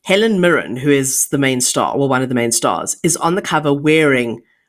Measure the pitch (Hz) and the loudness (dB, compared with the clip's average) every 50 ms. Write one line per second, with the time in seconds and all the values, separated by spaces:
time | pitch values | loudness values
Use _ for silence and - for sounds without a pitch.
0 | _ - 190 202 220 226 220 180 180 175 160 123 76 76 113 127 131 143 143 139 | _ 0 2 2 2 2 2 2 4 4 2 2 0 -4 -8 -2 2 2 2 2
1 | 135 131 - - - - - 139 139 131 131 127 123 - - 139 107 67 - 131 | 2 -2 -2 -4 -2 -2 0 0 0 0 0 0 -2 -2 0 0 0 0 0 0
2 | 139 135 135 127 131 127 131 123 120 117 110 - - 127 92 80 - - - - | 0 0 0 0 0 0 0 -2 0 0 -2 0 0 -2 -2 -2 -4 -6 -8 -4
3 | - 170 - - 139 165 175 202 - - 175 156 147 147 143 143 143 151 156 160 | -2 -2 -2 0 0 -2 -2 -2 -2 -2 -4 -2 0 0 -2 0 2 2 2 4
4 | 156 147 135 127 120 117 110 - _ _ _ _ _ | 4 2 2 0 0 -4 -6 -10 _ _ _ _ _